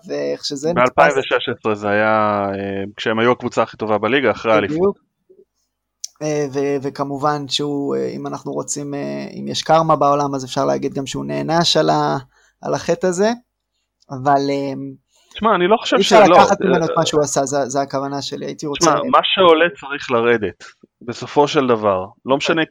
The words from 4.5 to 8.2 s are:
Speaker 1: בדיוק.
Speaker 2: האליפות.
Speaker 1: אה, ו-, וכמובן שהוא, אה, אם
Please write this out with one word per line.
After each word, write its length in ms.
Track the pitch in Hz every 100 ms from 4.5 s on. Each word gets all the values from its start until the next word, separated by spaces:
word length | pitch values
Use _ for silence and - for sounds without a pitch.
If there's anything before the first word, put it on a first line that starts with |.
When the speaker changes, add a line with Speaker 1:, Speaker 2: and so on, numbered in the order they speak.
Speaker 1:
בדיוק. 180 | 110 101
Speaker 2:
האליפות. 360 | 151 190 196 _ _ _ _ _ _ _ _ _ _ - -
Speaker 1:
אה, 240 | 151 147 147
ו-, 240 | 135 143 143
וכמובן 680 | 139 135 139 139 147 147 143
שהוא, 480 | - 147 143 143 135
אה, 120 | 131
אם 180 | 131